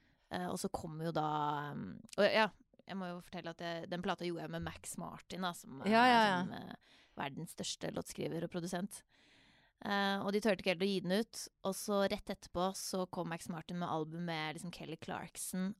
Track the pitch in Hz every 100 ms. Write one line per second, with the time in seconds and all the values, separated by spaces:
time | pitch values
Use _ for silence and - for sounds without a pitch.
0 | _ _ - 180 180 185 196 - 170 156
1 | 165 156 151 151 147 147 147 139 95 -
2 | - - 202 165 214 - _ _ - 190
3 | 180 175 - 180 165 165 170 165 190 175
4 | 190 170 175 165 156 165 165 - - -
5 | 165 156 - 180 185 170 - 135 196 226
6 | 254 240 214 180 180 - 180 - _ -
7 | - - 143 131 160 - - - 170 -
8 | - - - 160 170 180 175 180 196 -
9 | _ _ - - _ _ _ _ - 202
10 | 196 196 196 208 220 185 196 170 202 190
11 | 175 196 226 - - _ 196 185 - 202
12 | 196 208 - 190 - 175 190 196 - 190
13 | 185 185 170 170 - 165 - 175 175 156
14 | 156 165 170 160 156 160 170 - 151 160
15 | - - 170 - - 185 190 -